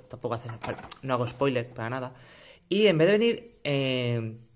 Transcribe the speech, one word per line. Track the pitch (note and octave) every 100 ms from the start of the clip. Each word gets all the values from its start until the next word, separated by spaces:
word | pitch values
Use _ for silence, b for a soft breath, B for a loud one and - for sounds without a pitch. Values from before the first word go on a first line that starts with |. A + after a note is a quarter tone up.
| -
Tampoco | - A2+ A#2
hace | A#2
fal-, | A2+ - - - -
no | C3
hago | B2+ A#2+
spoiler | - C#3 B2 A#2
para | - A2+
nada. | C3 B2+ B B B B B _
Y | G3 G#3+
en | D#3+
vez | E3
de | G#3
venir, | A#3 - - - C#3+
eh, | C#3 C3+ B2+ B2 A#2+ A2+ A2+ -